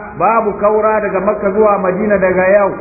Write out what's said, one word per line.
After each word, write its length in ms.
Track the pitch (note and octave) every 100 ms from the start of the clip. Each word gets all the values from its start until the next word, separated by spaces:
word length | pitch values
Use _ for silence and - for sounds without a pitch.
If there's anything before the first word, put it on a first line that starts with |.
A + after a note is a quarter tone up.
| -
babu 420 | - F#3+ A#3 G#3 F#3
kaura 420 | G#3 G#3+ G#3+ G#3+
daga 200 | G3 F#3+
Makka 300 | F#3+ G#3+ G3+
zuwa 260 | G3 G#3+ G3
Madina 380 | F#3 F3+ G#3+ G3+
daga 300 | F#3 F#3 F#3
yau. 220 | G#3 G3 -